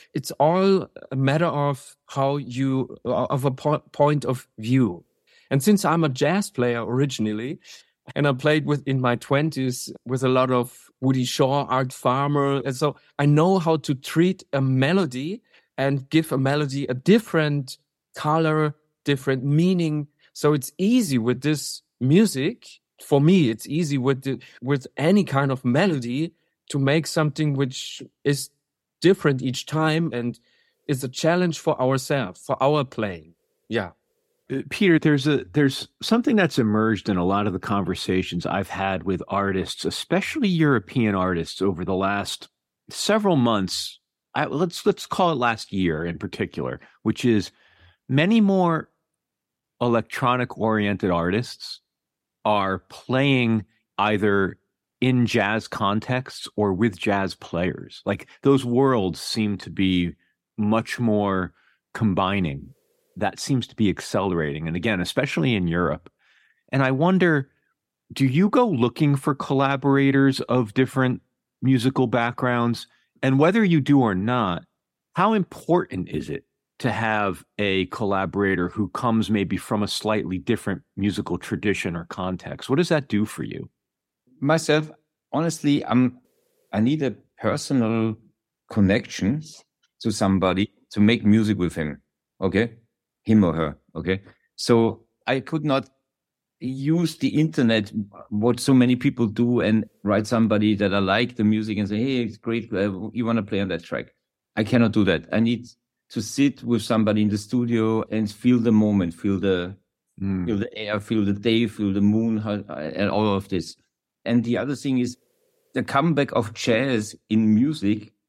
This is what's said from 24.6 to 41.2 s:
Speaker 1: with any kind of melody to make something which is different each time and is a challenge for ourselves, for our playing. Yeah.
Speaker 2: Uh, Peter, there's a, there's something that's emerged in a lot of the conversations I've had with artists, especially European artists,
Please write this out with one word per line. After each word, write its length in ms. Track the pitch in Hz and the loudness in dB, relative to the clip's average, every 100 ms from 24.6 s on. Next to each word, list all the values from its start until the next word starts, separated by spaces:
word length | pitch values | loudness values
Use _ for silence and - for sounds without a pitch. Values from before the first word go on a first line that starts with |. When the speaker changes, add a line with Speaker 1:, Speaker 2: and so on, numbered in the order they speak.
Speaker 1:
with 260 | 123 143 - - | -4 -4 -4 -2
any 260 | 151 208 | 2 2
kind 280 | 165 135 139 | 2 0 0
of 120 | 131 | 0
melody 720 | 123 131 196 147 120 131 170 - _ _ - | 0 2 2 0 -2 -4 -6 -8 _ _ -8
to 80 | 143 | -2
make 280 | 135 160 151 | 2 2 0
something 480 | 165 151 - 151 | -2 -2 0 -2
which 480 | 135 135 - - - - _ | 0 -4 -6 -12 -14 -18 _
is 260 | 143 143 - _ _ _ _ _ | -2 -2 -4 _ _ _ _ _
different 420 | 170 196 151 131 | 2 4 2 0
each 240 | 135 123 - | -2 -6 -6
time 460 | 151 156 156 165 | -2 0 0 -2
and 260 | 123 120 - _ _ _ _ - | -4 -6 -8 _ _ _ _ -6
is 160 | 131 | -4
a 40 | 131 | -4
challenge 520 | - 160 175 180 151 | -2 0 2 0 -2
for 200 | 165 - | -2 0
ourselves, 600 | 127 131 - 139 92 - | 0 0 0 -2 -4 -8
for 200 | - - | -6 0
our 220 | 135 151 | 2 2
playing. 500 | 131 - 104 85 80 _ _ _ - | -2 -4 -6 -8 -14 _ _ _ -6
Yeah. 220 | 110 90 - _ _ _ _ - | -6 -6 -10 _ _ _ _ -10
Speaker 2:
Uh, 100 | 135 - | -10 -8
Peter, 280 | - 196 160 | 0 2 4
there's 280 | 156 147 143 | 4 2 2
a, 180 | 143 - | -2 -2
there's 360 | 151 143 - - _ | 2 2 0 -10 _
something 360 | - 233 294 214 | 0 0 4 2
that's 220 | 170 - | 2 2
emerged 500 | 110 107 110 101 - | 2 2 2 0 -2
in 80 | 92 | 0
a 80 | |
lot 220 | 90 101 104 | 0 0 0
of 60 | |
the 60 | 92 | -4
conversations 880 | - 101 90 92 - 92 92 87 - | -4 -2 -2 -4 -2 -2 -2 -6 -4
I've 220 | 95 95 | -4 -4
had 340 | - 98 95 | -4 -4 -4
with 180 | 98 90 - | -4 -4 -4
artists, 560 | 98 98 95 80 - | -2 -2 -2 -4 -6
especially 640 | 85 - - 180 - 320 208 | -8 -8 -2 -2 -2 -2 0
European 680 | 170 151 120 - 135 110 | 2 2 2 0 0 0
artists, 460 | 98 | 2